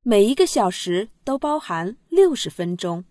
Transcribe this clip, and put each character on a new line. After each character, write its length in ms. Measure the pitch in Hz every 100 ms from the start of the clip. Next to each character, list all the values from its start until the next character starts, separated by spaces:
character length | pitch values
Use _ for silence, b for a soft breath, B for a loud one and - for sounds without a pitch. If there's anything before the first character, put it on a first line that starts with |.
每 220 | 247 214
一 120 | 208 277
个 100 | 370
小 240 | 285 196
时 400 | - - 175 220 _
都 120 | - 269
包 240 | 294 302
含 380 | - 165 175 240 _
六 260 | 349 370 277
十 120 | -
分 300 | - 175 180
钟 280 | 180 170 180